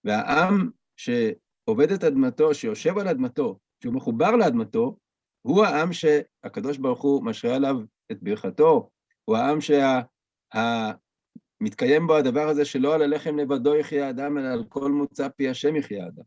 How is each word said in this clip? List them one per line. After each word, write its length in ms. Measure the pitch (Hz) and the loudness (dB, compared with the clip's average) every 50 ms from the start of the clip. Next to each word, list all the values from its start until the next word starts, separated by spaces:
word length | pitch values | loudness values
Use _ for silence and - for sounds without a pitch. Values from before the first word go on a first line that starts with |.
| - | -2
והעם 640 | 104 104 107 - - 139 151 175 185 202 196 185 - - _ _ _ _ | -2 -2 -2 0 0 2 2 4 4 4 2 0 -2 -6 _ _ _ _
שעובד 920 | - - - 120 120 113 110 - _ _ _ _ _ _ - 220 - 147 - | -10 -6 -2 0 0 0 0 -2 _ _ _ _ _ _ -2 2 2 2 2
את 120 | 196 185 - | 2 0 0
אדמתו, 500 | 160 139 135 135 127 120 - 151 156 147 | 0 2 2 0 0 2 2 2 2 2
שיושב 440 | - - 113 107 - - 170 185 | 0 -4 -6 -6 -2 -2 -2 -2
על 100 | 208 196 | 0 -2
אדמתו, 520 | 185 160 127 127 120 - - 139 107 95 _ _ _ _ _ - | -2 -2 -2 -2 -4 -2 -4 -4 -4 -4 _ _ _ _ _ -8
שהוא 100 | 120 117 | -6 -6
מחובר 380 | 131 - - 117 113 160 196 | -4 -4 -4 0 2 2 4
לאדמתו, 680 | 233 240 202 160 120 117 110 - - 113 117 131 - _ _ _ _ _ _ _ _ _ | 4 4 4 4 2 0 -2 -2 0 -2 -2 -2 -4 _ _ _ _ _ _ _ _ _
הוא 240 | _ 117 160 196 - | _ 0 4 4 4
העם 280 | 147 147 147 160 180 170 | 4 2 0 -2 -2 -4
שהקדוש 840 | - - 156 151 147 143 _ _ _ - 123 - - - 135 147 | 0 2 2 2 2 0 _ _ _ -16 -12 -10 -8 -6 -6 -6
ברוך 240 | 139 135 131 123 - | -4 -2 -4 -2 0
הוא 240 | - 143 143 135 - | 0 2 2 2 0
משרה 300 | 117 110 - - 120 123 | -4 -6 -4 -4 -2 0
עליו 200 | 135 139 135 139 123 110 - _ _ _ _ | 0 0 0 -2 -4 -6 -12 _ _ _ _
את 120 | 110 107 - | -12 -8 -4
ברכתו, 680 | 196 214 214 - 190 185 - 151 165 156 120 - _ _ _ _ _ _ _ _ | -6 -4 -4 -4 -8 2 4 6 6 6 4 2 _ _ _ _ _ _ _ _
הוא 120 | - 110 | -2 0
העם 240 | 113 127 139 151 156 | 0 2 0 -2 -2
שה-, 400 | 143 - 147 143 135 135 131 123 123 _ _ _ _ _ _ _ _ _ - | 2 2 4 4 4 4 2 0 -2 _ _ _ _ _ _ _ _ _ -4
ה-, 360 | 110 113 117 117 117 110 107 - _ _ _ _ _ _ _ _ - _ _ _ _ | -4 -2 -2 -2 -2 -4 -6 -8 _ _ _ _ _ _ _ _ -20 _ _ _ _
מתקיים 460 | 107 107 - - 127 127 143 156 170 | -6 -6 -4 -2 2 2 2 2 4
בו 80 | 160 156 | 4 2
הדבר 340 | 151 135 131 117 135 151 156 | 4 4 2 0 0 0 0
הזה 160 | 151 143 147 | 0 0 0
שלא 300 | 143 - 135 131 143 156 | 0 0 -2 0 2 2
על 60 | 160 | 2
הלחם 360 | 151 143 151 147 - 165 151 | 2 0 0 -2 -4 -4 -4
לבדו 380 | 147 147 131 143 131 120 147 147 | -4 -2 -2 -2 0 2 2 2
יחיה 320 | 151 147 - 156 143 143 | 2 0 -2 -4 -4 -4
האדם, 300 | 135 127 123 139 143 147 | -4 -6 -6 -6 -4 -4
אלא 100 | 143 135 | -4 -4
על 160 | 131 127 117 110 107 | -4 -4 -6 -6 -8
כל 220 | - 143 139 143 | -8 -6 -4 -2
מוצא 380 | 143 147 143 143 _ - 139 139 | -2 -2 -2 -4 _ -8 -8 -8
פי 200 | - - 135 131 | -4 -4 -4 -4
השם 260 | 127 - - 143 156 | -4 -2 -2 0 0
יחיה 300 | 151 139 - 104 95 90 | -2 -4 -4 -8 -10 -10
האדם. 180 | - - - - | -12 -14 -18 -20